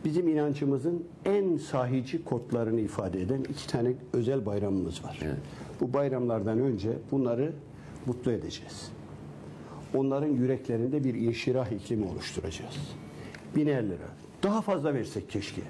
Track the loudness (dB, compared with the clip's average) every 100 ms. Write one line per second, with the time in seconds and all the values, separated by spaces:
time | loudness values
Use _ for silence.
0 | 4 4 4 4 4 2 2 2 2 -2
1 | -4 -4 2 4 4 2 2 0 2 2
2 | 0 -4 0 -2 2 0 2 2 2 0
3 | -2 0 2 0 0 -6 -2 2 2 0
4 | 0 2 2 2 2 0 2 2 0 -4
5 | -10 -4 -2 -2 -6 -12 -12 -2 0 2
6 | 2 2 2 2 2 2 2 2 0 -2
7 | 0 2 2 2 0 -2 -12 -16 -16 -6
8 | -4 -2 0 0 -2 -10 -12 -12 -12 -14
9 | -14 -14 -14 -14 -14 -14 -14 -14 -2 2
10 | 2 2 2 4 4 2 0 2 2 2
11 | 2 2 2 2 2 2 2 -4 0 0
12 | 0 -2 -6 -6 -6 -6 -8 -8 -8 -10
13 | -12 -12 -14 -14 -2 2 4 2 0 -4
14 | -8 -14 -18 -2 0 2 2 0 2 0
15 | -2 -6 -4 -4 -4 -8